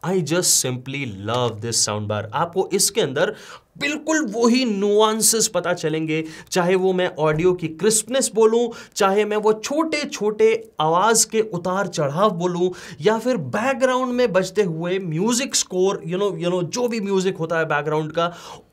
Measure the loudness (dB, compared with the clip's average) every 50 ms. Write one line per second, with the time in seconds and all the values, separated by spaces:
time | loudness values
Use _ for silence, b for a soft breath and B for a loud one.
0 | -6 -2 -2 -2 0 0 -2 0 2 2 2 2 0 -2 -4 -6 -8 -8 -8 -6
1 | -6 -8 -8 -8 -6 -2 -2 0 0 0 -2 -4 -8 -4 -2 -2 -2 0 -2 -4
2 | -2 -4 -4 -4 -4 -4 -2 -4 -4 -2 -2 -4 -2 0 0 0 0 0 0 0
3 | -2 0 0 0 0 0 -2 B B B B B B B _ -6 -4 -4 -4 -4
4 | -2 0 0 0 0 -2 -2 2 4 4 4 4 2 0 0 0 0 2 4 4
5 | 4 4 4 2 2 2 2 2 0 0 0 -2 0 0 -2 0 -2 -2 -2 -2
6 | -2 -2 -2 -2 -2 -6 B B B B 0 0 2 4 2 2 2 2 2 2
7 | 0 0 0 0 0 0 2 4 2 2 2 2 -2 -6 -4 0 2 2 2 2
8 | 0 0 0 0 0 0 2 4 4 6 6 4 0 0 -4 B B B B 0
9 | 2 2 4 2 2 2 0 2 2 2 2 2 -2 -4 0 0 0 0 -2 -4
10 | -4 -6 -6 -4 -2 -2 2 4 4 4 4 2 -4 -10 _ -2 0 2 4 4
11 | 4 4 4 4 2 2 0 -2 -2 0 -4 -6 -4 -2 -2 -2 -2 -2 -2 -2
12 | -2 -2 0 2 2 2 2 2 -2 -2 0 0 0 -2 -2 B B B -12 B
13 | 0 2 2 2 0 -2 -2 -2 -4 -4 -4 -2 0 0 0 2 2 2 2 0
14 | -2 -2 0 0 0 2 2 0 0 0 0 0 0 0 -2 -4 -4 -2 -2 -4
15 | -4 -4 -2 0 0 0 0 0 -2 -2 -2 -4 -4 -2 0 0 2 2 0 -2
16 | -6 -6 -4 -2 -2 -2 -2 -2 -2 -2 -2 -2 -2 -4 -4 -4 -2 -2 -2 -4
17 | -2 0 0 0 0 0 -2 -2 -4 -2 0 -2 0 0 0 -2 0 0 -2 -2
18 | -2 -2 -2 0 0 0 -2 B B B B B B _